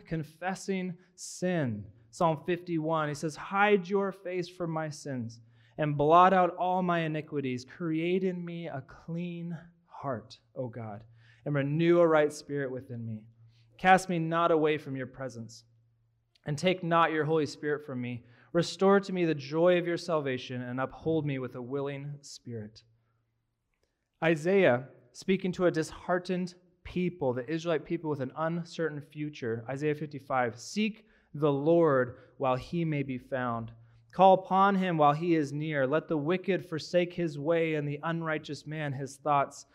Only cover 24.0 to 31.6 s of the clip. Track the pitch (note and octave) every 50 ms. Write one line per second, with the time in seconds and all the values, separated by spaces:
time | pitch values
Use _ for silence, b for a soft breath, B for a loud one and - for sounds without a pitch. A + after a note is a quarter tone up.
24 | _ _ _ _ D#3+ E3 E3+ D3 D#3 F3 G3 G3 F3+ C#3+ A#2+ C3 C3+ - - -
25 | _ _ _ - - - F#3+ F#3 - F#3 F3 - F#3 E3+ - D#3+ D#3 - - -
26 | - - F3+ F3+ F3+ - F#3 F3+ F#3 F3+ - - _ _ _ _ _ - - F3
27 | F3+ F3 F3 - D3 B2+ A#2+ B2+ A#2+ - D#3+ E3 D#3+ E3+ D#3+ C#3+ E3+ - E3+ D#3+
28 | D#3 D3+ D3+ C3 C3 C3 - D3+ D#3+ E3 E3+ E3+ E3 - - - D#3+ D3+ D3+ C#3+
29 | C#3+ - - D3+ D3+ D3 D3 - C3+ A2+ A2+ A#2 A2+ - C3+ C3+ D3+ D3+ D3 D3
30 | D#3+ D3 D3 C3+ - - C3+ B2+ B2 A#2 A2+ A#2 - - - G3+ G#3+ G#3+ G#3+ -
31 | b b b b b b - D3 D#3 D3 C#3 C3+